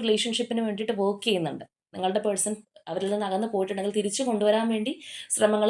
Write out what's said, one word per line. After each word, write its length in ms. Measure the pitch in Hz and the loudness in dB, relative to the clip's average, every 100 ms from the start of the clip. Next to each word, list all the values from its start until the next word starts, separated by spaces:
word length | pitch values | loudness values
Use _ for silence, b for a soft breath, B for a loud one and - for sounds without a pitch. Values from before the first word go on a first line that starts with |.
റിലേഷൻഷിപ്പിന് 600 | 220 214 233 226 240 233 226 | 2 2 2 -2 -2 0 -2
വേണ്ടിയിട്ട് 280 | 202 214 208 | -2 -2 0
വർക്ക് 240 | 196 202 233 | 0 0 0
ചെയ്യുന്നുണ്ട്. 380 | 196 156 131 - _ _ | 0 0 -4 -12 _ _
നിങ്ങളുടെ 300 | 196 185 202 | -2 0 2
പേഴ്സൺ 300 | 214 196 214 214 - - - | 0 0 -2 -4 -10 -18 -8
അവരിൽ 220 | 170 190 | -4 -2
നിന്ന് 140 | 208 202 | 0 0
അകന്ന് 200 | 190 226 | -2 0
പോയിട്ടുണ്ടെങ്കിൽ 420 | 208 190 196 202 208 | 0 -2 -2 -2 0
തിരിച്ചു 260 | 202 196 | -2 -2
കൊണ്ടുവരാൻ 420 | 262 220 208 220 226 | -2 2 4 4 2
വേണ്ടി 220 | 220 220 311 B B B - | 0 -2 -6 B B B 2
ശ്രമങ്ങൾ 340 | 214 214 214 | 4 4 2